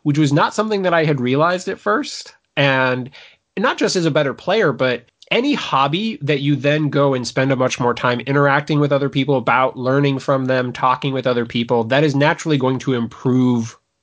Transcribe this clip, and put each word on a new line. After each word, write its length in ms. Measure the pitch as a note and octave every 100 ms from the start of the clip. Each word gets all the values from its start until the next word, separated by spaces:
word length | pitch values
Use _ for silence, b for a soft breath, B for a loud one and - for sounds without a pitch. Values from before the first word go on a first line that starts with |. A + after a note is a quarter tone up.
which 140 | D3+ C#3+
was 140 | D3
not 220 | D3 A3
something 300 | - G#3+ G3+
that 100 | F3+
I 100 | E3+
had 160 | D#3+ C#3+
realized 480 | B2 C3+ E3 F3+ F#3
at 120 | -
first. 540 | G#3 G#3+ - - - - _ -
And 540 | C#3 C3+ C3 B2+ A#2+ B B B _ -
not 200 | A#3+ F4
just 200 | G3+ F#3
as 80 | E3
a 60 |
better 220 | D3 C#3
player, 380 | A#2 - G#3+ F3
but 320 | A#2+ B2+ A#2+ - _ -
any 220 | G#3+ C#4
hobby 640 | C4 - C3+ C#3 F3 A3 G#3+
that 180 | C#3+ C#3+
you 160 | C#3+ C#3
then 340 | C#3+ D3+ D3+
go 240 | C#3+ C#3+
and 140 | C3 A#2
spend 240 | - C3+
a 60 | B2+
much 200 | B2+ -
more 180 | B2 A#2
time 260 | B2+ A#2+
interacting 580 | A#2+ C#3+ C#3+ C#3 D3 D3
with 140 | C#3+
other 160 | C#3+ C#3
people 260 | C#3+ C3+ C3+
about, 400 | A#2 B2 C3 C3
learning 440 | B2+ C#3 C#3+ C3+
from 260 | - C3+ B2+
them, 260 | B2+ B2+
talking 400 | A#2+ C3 B2+ C#3+
with 160 | C3 B2+
other 180 | A#2+ A#2
people, 380 | A#2+ A#2 A#2+
that 220 | A2 C3 D#3
is 100 | C#3
naturally 420 | D3 E3 E3 D3
going 220 | C3 B2+
to 140 | C3+
improve 840 | B2 A2+ - C3+ B2+ B2+ A#2+ A2+ - _ _